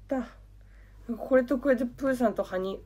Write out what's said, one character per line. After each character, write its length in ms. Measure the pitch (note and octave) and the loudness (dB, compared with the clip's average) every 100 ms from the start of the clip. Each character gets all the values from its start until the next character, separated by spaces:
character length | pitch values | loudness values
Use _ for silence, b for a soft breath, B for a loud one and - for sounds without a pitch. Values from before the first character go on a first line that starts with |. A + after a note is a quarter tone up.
| - | -6
た。 100 | C4 | -6
な 60 | |
ん 960 | A#3+ - - - - - - - - A#3 | -6 -14 -20 -20 -20 -20 -20 -20 -12 -10
か 60 | |
こ 120 | - C4 | 2 4
れ 60 | |
と 160 | B3 C#4 | 4 0
こ 100 | C#4+ | 2
れ 60 | B3 | 2
で 100 | B3 | 0
プ 220 | - C4+ | -4 -2
ー 80 | B3+ | 2
さ 120 | A#3 | 2
ん 80 | G3+ | 0
と 80 | |
ハ 140 | F#3+ F#3 | -4 -4
ニ、 240 | F#3+ F#3+ | -6 -8